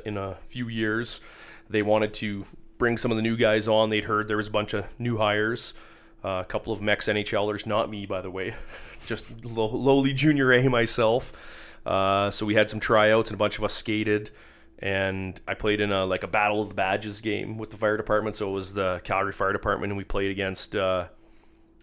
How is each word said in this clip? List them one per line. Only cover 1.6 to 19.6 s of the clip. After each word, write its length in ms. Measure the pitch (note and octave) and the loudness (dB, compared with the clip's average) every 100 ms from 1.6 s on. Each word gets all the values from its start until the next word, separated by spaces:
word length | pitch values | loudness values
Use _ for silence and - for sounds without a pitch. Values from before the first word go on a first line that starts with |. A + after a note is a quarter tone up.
| - | -4
They 140 | G#2+ | 0
wanted 320 | G#2 G#2+ G#2+ | 4 4 2
to 320 | - G#2+ G2+ F#2 - - - | -2 -4 -6 -10 -16 -14 0
bring 180 | A#2+ A2+ | 0 2
some 140 | B2 | 2
of 60 | A2 | 2
the 60 | |
new 140 | A2+ A2+ | 0 4
guys 320 | A2 A2 G#2+ | 4 4 4
on. 220 | A2 A2 | 4 4
They'd 140 | G#2+ | 2
heard 240 | G2+ G#2+ G#2+ | 0 -2 0
there 80 | G#2+ | -2
was 120 | G#2 | 0
a 40 | |
bunch 200 | G#2+ G#2+ | -2 -2
of 140 | G#2 F#2+ - | -4 -4 -6
new 200 | A#2+ A2+ | -4 0
hires, 560 | G#2+ G#2 A2 A#2+ - - - - - - | 2 2 0 -2 -6 -10 -18 -20 -20 -12
uh, 180 | F#2+ F#2 | -6 -6
a 40 | F2+ | -4
couple 240 | A2 - | -4 -4
of 80 | G#2 | -2
Mex 280 | G#2+ G#2 - | 0 0 2
N 80 | G#2 | -2
H 140 | G#2 | 0
Lers, 320 | G#2 G#2 G#2 A2 | 0 0 -2 -2
not 240 | G#2+ - | 0 0
me, 160 | G#2+ G2 | -4 -6
by 160 | F#2+ | -6
the 80 | F#2 | -6
way, 240 | F#2 F#2+ A2 - - | -6 -6 -8 -12 -14
<laughs> 260 | - - - | -16 -14 -8
just 380 | A2+ - A2+ | -8 -8 -14
lo-, 220 | A2+ A2+ A2 | -8 -2 -2
lowly 480 | B2 B2+ C#3 C3+ | 2 4 6 4
junior 380 | C3+ D3+ C#3+ C3 | 4 4 4 6
A 160 | B2 C3 | 6 6
myself. 640 | A#2+ A2+ - A2 A#2+ - - - - - - | 4 2 4 4 2 -2 -14 -18 -18 -18 -10
Uh, 460 | - F#2+ G2 G2 G2+ | -2 0 2 2 2
so 160 | - G#2+ | 0 2
we 80 | |
had 160 | G#2+ G#2+ | 4 4
some 100 | A2 | 2
tryouts 500 | - A2 G#2+ A2 A2 | 2 6 6 6 2
and 40 | |
a 40 | G2+ | 0
bunch 200 | G#2 - | -2 0
of 60 | |
us 100 | G#2 | -2
skated. 560 | - - A2 G#2+ G#2 G#2 - - - - - | 0 0 0 2 0 -2 -16 -20 -20 -20 -8
And 600 | G2+ G2 F#2+ F#2+ F#2+ F2+ - | -2 0 0 -2 -6 -8 -8
I 60 | |
played 260 | G2 G#2+ G#2 | -4 0 2
in 100 | G#2 | 2
a, 140 | G2 | 2
like, 180 | F#2+ F#2 | 0 0
a 40 | F#2 | 0
Battle 340 | G#2+ G#2 G#2 | 0 2 2
of 80 | G#2 | -2
the 60 | |
Badges 480 | F#2+ F#2 G#2 G#2+ G2 | -2 0 -2 -4 -6
game 340 | G#2+ G2+ G2+ A2 | -4 -4 -4 -8
with 140 | A2 | -10
the 80 | G#2 | -2
fire 180 | G#2+ G#2+ | 0 0
department. 400 | A2 G#2+ G#2+ G2+ | 2 0 0 -4
So 140 | G2+ | -4
it 20 | |
was 220 | G2 F#2 | -4 -4
the 260 | G2+ F#2 F2+ | -2 -2 -2
Calgary 280 | - G2 G2 | -2 -2 -2
Fire 220 | - F#2+ | -2 -2
Department, 360 | G2 | -2